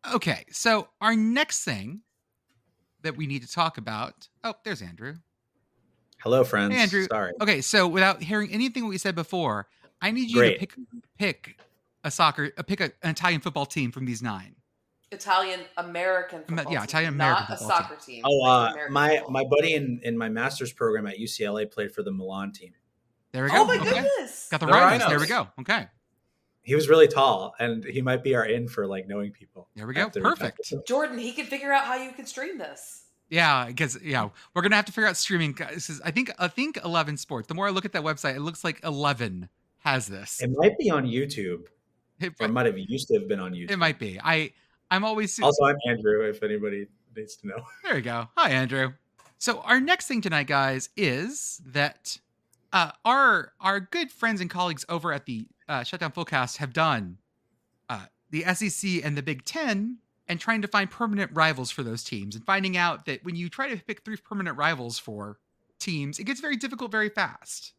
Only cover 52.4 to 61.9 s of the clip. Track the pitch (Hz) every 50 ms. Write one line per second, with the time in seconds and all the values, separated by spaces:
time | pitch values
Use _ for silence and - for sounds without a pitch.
52.4 | _ _ _ _ _ _ - 185 170 147 - _ _ 226 247 277 277 247 214 175
53.4 | - - _ _ - 190 196 196 185 _ - 349 330 262 - - - 226 220 190
54.4 | 180 170 - 180 180 175 160 135 - - 170 165 147 175 147 139 _ - 120 110
55.4 | 110 _ _ _ _ - 147 131 120 - - 175 175 156 - 175 165 - 160 135
56.4 | 127 120 - - 147 135 120 156 160 160 139 113 101 87 90 98 _ _ _ _
57.4 | _ _ _ _ _ _ _ _ _ - 123 101 95 - _ _ _ _ 151 156
58.4 | 165 180 180 - 214 196 - - - 196 180 170 139 151 147 143 139 156 147 131
59.4 | - - - 330 311 262 208 196 208 233 254 233 _ _ _ _ _ - 175 165
60.4 | - - 226 220 202 202 - 208 196 185 - - 240 220 208 202 196 - 143 160
61.4 | 160 160 151 127 127 120 - - 131 117